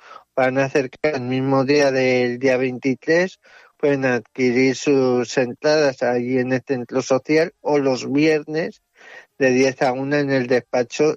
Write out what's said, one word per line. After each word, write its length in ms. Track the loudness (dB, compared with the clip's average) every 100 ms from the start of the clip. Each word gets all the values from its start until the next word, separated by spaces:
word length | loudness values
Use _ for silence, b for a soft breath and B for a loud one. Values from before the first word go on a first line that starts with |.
| B B B
van 240 | -2 0 0
a 60 |
acercar 520 | 0 0 -2 -4 -4 -4
el 60 |
mismo 420 | -4 -2 0 0
día 260 | 2 2 2
del 460 | 2 0 0 0 -2
día 180 | 0 0
veintitrés, 840 | -2 -4 -4 -4 0 0 0 -6 B B B -4
pueden 280 | -2 0 0
adquirir 720 | -2 -6 -2 0 2 2 0
sus 600 | 0 2 2 0 0 -2
entradas 640 | -2 -2 0 2 0 0
allí 360 | -2 -2 -2 -2
en 140 | -2
el 100 | -4 -4
centro 360 | -6 -4 -4
social 500 | 0 -2 2 0 0 _
o 180 | -2 0
los 320 | 0 -2 -2
viernes 720 | 0 2 0 -2 -6 -6 -12 _ B B B B -2
de 120 | 2
diez 320 | 4 2 2
a 100 | -2
una 280 | -2 -2 -2
en 100 | 0
el 160 | -2 0
despacho 720 | -2 0 -4 -4 0 -2